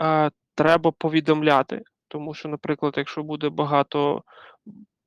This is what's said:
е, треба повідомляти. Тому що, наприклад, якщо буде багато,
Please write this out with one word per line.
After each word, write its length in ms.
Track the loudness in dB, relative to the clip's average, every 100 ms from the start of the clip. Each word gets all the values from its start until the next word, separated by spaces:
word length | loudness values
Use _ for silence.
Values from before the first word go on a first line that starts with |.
е, 280 | 0 2 0 -2 _
треба 360 | 0 4 4 2
повідомляти. 920 | 0 -2 0 2 2 4 4 2 -4 -12 _ _
Тому 260 | -10 -10
що, 140 | -10 -10
наприклад, 460 | -8 -6 -4 -2 -4
якщо 260 | -6 -6
буде 260 | -8 -4 -4
багато, 720 | -2 0 2 0 0 -2 -2 -8 -20 -20 -20 -20 -20 -20 _